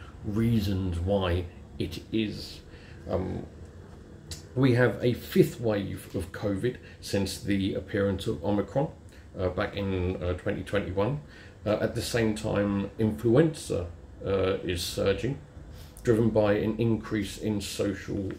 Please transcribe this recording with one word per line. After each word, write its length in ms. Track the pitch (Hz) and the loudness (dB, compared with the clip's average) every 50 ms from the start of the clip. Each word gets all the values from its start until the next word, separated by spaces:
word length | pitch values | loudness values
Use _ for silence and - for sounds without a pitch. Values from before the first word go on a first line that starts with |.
| - - - - - | -10 -16 -16 -10 -8
reasons 760 | 110 98 110 113 117 117 110 95 101 98 95 95 92 85 85 | -4 0 2 2 4 4 2 2 2 0 0 0 0 -2 -2
why 460 | 85 92 101 98 92 90 87 90 85 - - - - - - - | 0 2 2 2 4 2 2 0 -2 -4 -10 -16 -18 -16 -8 -6
it 240 | - - - - - - | -6 -6 -6 -10 -10 -4
is. 480 | - 110 110 101 101 - - - - - - - - - - - - - - - | -2 0 0 0 -4 -8 -10 -12 -14 -16 -16 -18 -18 -18 -18 -18 -18 -14 -6 -4
Um, 360 | 95 95 92 92 92 90 - - - - - - - - - - - - - - - - - - - - - - - | -2 -2 -2 -2 -4 -6 -8 -10 -14 -16 -18 -16 -16 -18 -18 -18 -18 -18 -18 -18 -20 -18 -14 -14 -14 -14 -14 -6 0
we 180 | 127 135 135 117 | 4 4 6 6
have 280 | 120 123 117 104 - | 6 6 4 4 2
a 120 | - 127 113 | 0 0 0
fifth 480 | - - - - - 170 147 - - | 0 -4 0 4 6 6 6 4 0
wave 520 | 120 113 107 101 98 95 95 92 - - - | -2 0 0 0 -2 -4 -6 -8 -10 -6 -6
of 200 | 104 87 - - | -6 -6 -6 -8
covid 440 | - - 101 101 95 107 123 - - - - - - | -4 -2 -2 -2 0 0 -2 -2 -4 -10 -18 -18 -16
since 400 | - - - 98 95 85 - - | -6 -2 0 0 0 0 -2 -6
the 360 | - - 101 98 95 101 - | -2 0 0 2 2 0 -2
appearance 520 | - - - - 104 101 101 98 92 - 117 | -2 -4 -2 0 2 2 2 0 0 -2 -4
of 160 | 104 80 - | -4 -2 0
Omicron, 460 | 104 104 101 95 - - 135 151 160 - - - - - - - - - 87 | 0 2 2 0 0 0 0 0 0 -2 -10 -18 -20 -20 -20 -20 -14 -6 -2
uh, 100 | 92 90 | -2 -2
back 280 | 85 98 104 101 - - | 0 0 -2 -2 -2 -4
in, 440 | 101 95 95 92 90 90 92 - | -2 0 0 0 0 0 0 0
uh, 120 | 87 90 87 | -2 -2 -2
twenty 300 | 87 - 107 101 - 95 | -2 -2 -2 -2 -2 -4
twenty-one. 580 | - - 101 82 82 90 95 101 120 147 147 - - - - - - - - - | -2 -2 -2 -2 0 0 0 0 0 0 -2 -6 -10 -18 -20 -20 -20 -20 -6 -2
Uh, 120 | 107 104 - | 0 0 2
at 160 | - 110 - | 2 0 -2
the 60 | 117 | -2
same 340 | - - - 120 113 110 107 | -4 0 2 2 2 2 2
time, 560 | 107 - 107 101 101 101 101 101 101 98 98 - - | 0 -2 0 2 2 2 2 2 0 0 -2 0 2
influenza, 880 | 113 107 107 - - 117 113 139 165 160 151 - - - - - 90 85 - - - - - - - | 2 2 2 2 4 6 8 8 8 6 4 -2 -4 -2 -2 -2 -2 -4 -8 -12 -16 -18 -16 -10 -4
uh, 320 | - 98 95 92 95 95 - - | 0 0 2 2 2 2 0 0
is 200 | - 90 85 - | -2 -2 -2 -2
surging, 560 | - - - 98 98 98 - - 123 147 - - - - - - - - - - - - - - | -4 -2 0 2 2 2 2 0 -2 -2 -4 -8 -14 -18 -18 -16 -16 -16 -16 -16 -16 -16 -2 2
driven 260 | 123 113 107 120 110 | 4 6 6 6 6
by 240 | 107 110 107 104 101 | 6 6 6 6 6
an 220 | - - 110 110 110 | 4 4 2 2 2
increase 600 | 117 117 110 107 - - 110 107 98 98 - - | 4 4 4 2 0 -2 -2 -2 -2 -2 -6 -4
in 240 | - 110 107 101 | -2 0 0 0
social 680 | 95 - - - 101 101 95 - - - 92 95 98 95 - | -2 -4 -4 -2 0 0 0 -2 -4 -4 -4 -2 -2 -4 -6